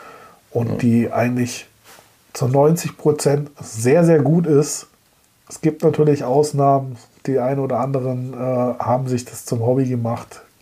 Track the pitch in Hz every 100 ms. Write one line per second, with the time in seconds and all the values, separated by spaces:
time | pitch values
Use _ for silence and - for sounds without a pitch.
0 | - - - _ _ 120 117 104 117 117
1 | 113 - 123 123 120 - - _ _ -
2 | _ _ _ - 123 139 147 165 151 -
3 | 151 147 143 143 143 - - 110 120 160
4 | 170 160 131 165 160 143 151 - - _
5 | _ _ _ _ - - 156 151 165 151
6 | 151 139 123 135 147 143 139 139 131 117
7 | - _ - 131 127 139 135 117 131 135
8 | 127 127 127 127 127 123 123 120 120 127
9 | 131 123 - - - 117 113 127 127 127
10 | 117 117 - - - _